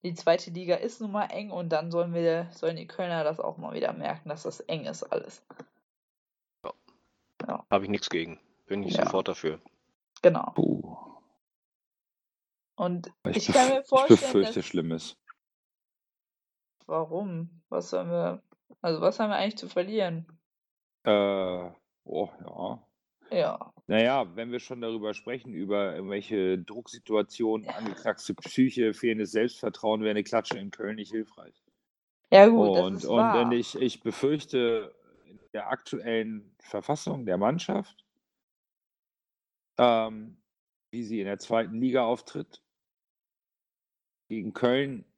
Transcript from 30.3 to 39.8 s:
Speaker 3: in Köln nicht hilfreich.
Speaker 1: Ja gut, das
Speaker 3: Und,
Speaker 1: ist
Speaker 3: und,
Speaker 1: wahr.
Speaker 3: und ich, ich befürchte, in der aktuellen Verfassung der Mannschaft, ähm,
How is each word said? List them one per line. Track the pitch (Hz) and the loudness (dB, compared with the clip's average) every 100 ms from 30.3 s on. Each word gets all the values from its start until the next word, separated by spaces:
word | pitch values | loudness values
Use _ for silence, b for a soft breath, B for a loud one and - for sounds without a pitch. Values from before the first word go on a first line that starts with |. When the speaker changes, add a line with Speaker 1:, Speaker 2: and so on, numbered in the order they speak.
| 113 - - | -2 -2 -8
Speaker 3:
in | 98 | -10
Köln | - 104 107 | -8 -8 -8
nicht | 98 | -8
hilfreich. | 110 107 - - _ _ _ _ _ _ _ _ | -8 -8 -14 -20 _ _ _ _ _ _ _ _
Speaker 1:
Ja | 196 208 | 12 12
gut, | 226 202 95 | 10 6 4
das | |
Speaker 3:
Und, | 92 98 | 2 -2
Speaker 1:
ist | - | 0
Speaker 3:
und, | 117 | 2
Speaker 1:
wahr. | 113 107 | 4 2
Speaker 3:
und | 120 | 2
ich, | 120 117 - | 0 -2 -2
ich | 127 - | -2 -2
befürchte, | 117 - 135 151 - 131 120 113 95 - _ _ | -8 -2 0 0 -2 0 2 0 -4 -18 _ _
in | _ 107 _ | _ -20 _
der | 107 - | -10 -6
aktuellen | 131 - 127 113 113 110 107 101 _ | -8 -6 -8 -2 -2 -2 -8 -14 _
Verfassung | - 104 - 147 - 139 110 | -10 -8 -4 -4 -4 -6 -2
der | 90 | 0
Mannschaft, | 107 165 - 196 196 _ _ _ _ _ _ _ _ _ _ _ _ _ _ _ _ _ _ | 2 0 -2 -4 -6 _ _ _ _ _ _ _ _ _ _ _ _ _ _ _ _ _ _
ähm, | - | 2